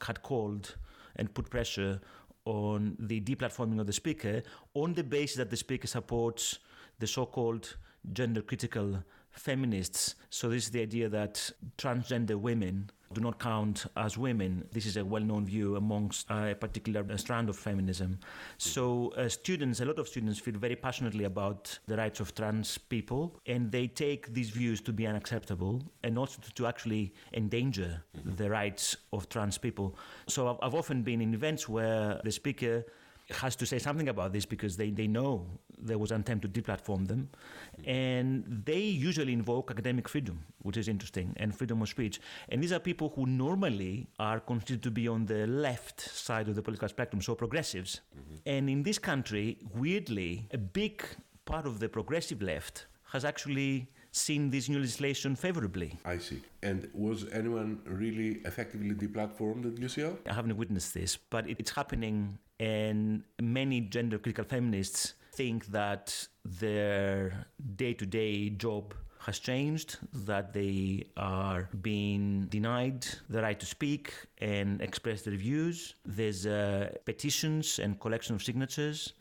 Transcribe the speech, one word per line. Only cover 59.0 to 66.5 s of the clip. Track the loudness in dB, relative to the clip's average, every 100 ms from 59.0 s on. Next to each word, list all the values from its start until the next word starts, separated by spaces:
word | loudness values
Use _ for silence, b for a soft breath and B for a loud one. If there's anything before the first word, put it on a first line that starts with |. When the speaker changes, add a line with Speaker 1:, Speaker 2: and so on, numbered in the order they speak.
| 0 0 -2 0 -2 0 -2
Speaker 2:
at | -2
U | -2
C | 0
L? | -2 -2 -2
Speaker 1:
I |
haven't | 0 0 0
witnessed | 2 0 0
this, | -2 -2 -2
but | -2 -2 -2
it, | -2
it's | -2
happening, | -2 0 0 2 2 0 -4 _ -4
and | 0 2 2 4 4 2 -2 -2
many | 0 2 2 2
gender | 2 0 2 0
critical | 0 -2
feminists | 0 2 4 4 2 0 -4 -6 B
think | -2 0 0 -2
that | 0 0 -2 -4 -6 -6 _
their | -10